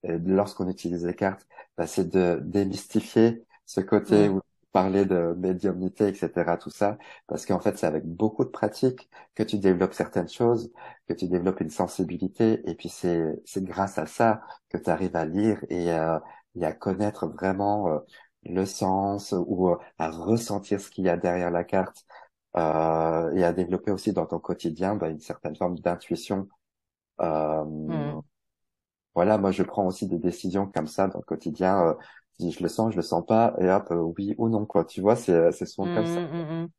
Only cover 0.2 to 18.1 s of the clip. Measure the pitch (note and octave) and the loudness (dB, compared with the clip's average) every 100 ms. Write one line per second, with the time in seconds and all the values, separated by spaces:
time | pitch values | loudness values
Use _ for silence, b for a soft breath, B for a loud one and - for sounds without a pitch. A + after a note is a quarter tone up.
0.2 | E2+ F#2+ G2+ - F#2 F2+ F2 F2 F2 F2+ | 2 2 2 -2 -4 -4 -4 -2 -4 0
1.2 | G2 G2 _ B B - E2 - F2+ F#2+ | -2 -2 _ B B -8 -6 -2 0 4
2.2 | F2+ E2+ C2+ F#2+ F#2+ G2+ - A2 - - | 4 2 0 0 0 -2 -2 -4 0 4
3.2 | A2+ A#2 - b _ - F#2+ G#2+ G2+ G#2+ | 4 4 -12 b _ -4 2 0 4 4
4.2 | G#2 F#2+ - _ _ G2 F#2+ F#2+ F#2+ F#2 | 6 2 -4 _ _ 0 2 4 4 2
5.2 | E2+ F2 F#2 F#2 G2+ F2+ F#2 - G#2 F#2+ | 2 0 -2 0 -2 -2 -4 0 0 0
6.2 | E2+ - E2+ E2+ - - G2+ A2 B B | -4 0 0 -2 -4 -2 -2 -2 B B
7.2 | - - - F#2+ G#2+ F#2+ E2 D#2 D#2+ E2+ | -8 -8 -2 0 0 0 0 -2 -4 -2
8.2 | G#2+ - B2+ - G#2 - C3 B2+ - B | -2 0 -4 0 -4 2 0 0 -14 B
9.2 | B - A2 G#2+ G2 F2+ F#2 - - G2+ | B -6 -2 2 2 4 2 0 -2 -2
10.2 | E2+ - A#2+ A#2 A#2 - B B _ E2+ | -4 0 2 2 -2 -14 B B _ -6
11.2 | F2+ F2+ F#2 F#2 D#2+ - F2+ - F2 F2+ | -2 0 0 -2 -6 -2 -4 -2 -4 -2
12.2 | F#2+ - A2+ A2 - E2+ E2+ - F2+ E2+ | -6 2 2 2 -2 -8 -10 -4 -2 0
13.2 | D#2+ D#2 - - F#2+ F#2 G2 - D#2 - | 0 -4 -8 -6 -6 -2 -2 -2 -6 2
14.2 | A#2 A2 B B _ F2 - E2 F#2 F2+ | 2 2 B B _ -6 -2 0 0 -2
15.2 | D#2+ F#2 G#2+ G#2 - F2 E2+ E2 D#2+ D#2+ | -2 0 0 0 -4 -2 0 0 0 -2
16.2 | B B _ - E2 D#2 - F#2+ G#2 - | B B _ -4 -4 -2 -4 0 -2 -2
17.2 | E2 - F#2+ F#2+ G2+ G#2 F#2+ D2+ - | -6 -2 -2 0 0 0 0 -2 -4